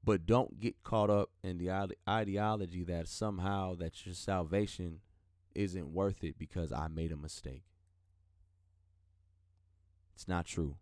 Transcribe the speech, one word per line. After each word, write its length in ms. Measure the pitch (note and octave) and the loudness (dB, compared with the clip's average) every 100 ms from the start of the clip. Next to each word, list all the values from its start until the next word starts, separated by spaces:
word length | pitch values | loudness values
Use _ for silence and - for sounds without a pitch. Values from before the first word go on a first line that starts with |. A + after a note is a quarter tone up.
But 220 | - G2+ E2 | 4 4 6
don't 340 | A#2 - - | 6 6 0
get 240 | A2 - | -4 -4
caught 260 | - A2 G#2 | 0 4 6
up 200 | G#2 - _ F#2 | 6 4 _ -6
in 140 | F2+ | -2
the 120 | F2+ | 0
ide-, 240 | F#2+ G2 - - | 0 -2 -4 0
ideology 720 | A2 G#2 G2 G#2+ G#2+ F#2 F2+ | 0 2 0 2 0 -2 -4
that 240 | F2 E2+ E2 | -2 -2 -4
somehow 680 | - G#2+ G2 F#2 G2 F#2 F2 | -2 -2 0 0 0 -2 -2
that 300 | - - - | -6 -6 -12
your 100 | F2 | -8
salvation 840 | - F#2+ E2 G2 G#2 - F2 D#2+ - _ _ _ _ - | 0 0 2 2 0 -2 -8 -8 -18 _ _ _ _ -2
isn't 380 | G2+ F#2 D2 | -2 -2 -4
worth 320 | D#2+ G2 - E2 | 0 0 0 -6
it 120 | - | -6
because 360 | - F#2 D#2+ | -6 -4 -2
I 160 | A#1+ D#2 | -2 -4
made 240 | D#2+ E2 | -2 -4
a 20 | D2+ | -4
mistake. 480 | D2+ - - C2 - _ _ _ _ _ _ _ _ _ _ _ _ _ _ _ _ _ _ _ _ _ _ _ _ | -8 -10 -12 -12 -16 _ _ _ _ _ _ _ _ _ _ _ _ _ _ _ _ _ _ _ _ _ _ _ _
It's 140 | - - | -16 -2
not 180 | F2+ E2 | -2 0
true. 300 | - D#2 C#2 | -2 -2 -4